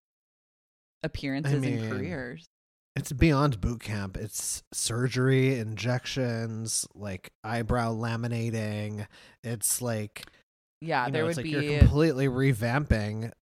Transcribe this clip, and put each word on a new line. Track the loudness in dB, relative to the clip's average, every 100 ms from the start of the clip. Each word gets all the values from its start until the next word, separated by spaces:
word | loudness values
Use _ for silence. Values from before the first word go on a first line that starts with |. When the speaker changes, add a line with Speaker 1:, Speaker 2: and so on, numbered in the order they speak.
| _ _ _ _ _ _ _ _ _ -10
Speaker 1:
appearances | -8 -6 -4 -2 0
Speaker 2:
I | 0
mean, | 0 -2
Speaker 1:
and | -2
careers? | -4 -6 -6 -8 -12 -18 _ _ _ _ -8
Speaker 2:
it's | -4
beyond | 4 6 6 4 2
boot | -2 -2
camp. | -4 -4 -4 -6
It's | -8 -6 -6 -8 -8
surgery, | -6 -2 0 0 2 4 6 4 2
injections, | -2 -4 -2 -2 -2 -2 -2 -2 -4 -6 -4 -4 -4
like, | -8 -8 -8 -10 _
eyebrow | -6 -4 0 0 0
laminating. | -2 -2 -2 -2 -2 -2 -2 -2 -4 -4 -6 -10 -12 -20 _
It's | -8 -4 -2 -2
like, | -2 -4 -6 -10 -18 _ _ _ _ -14
Speaker 1:
Yeah, | -4 -2 0
Speaker 2:
you |
Speaker 1:
there | 0
Speaker 2:
know, | 0
Speaker 1:
would |
Speaker 2:
it's | -2
like |
Speaker 1:
be | -4
Speaker 2:
you're | -2 0 6
completely | 6 8 4 4 0
revamping, | 4 2 4 2 0 2 0 0 -4 -8 -10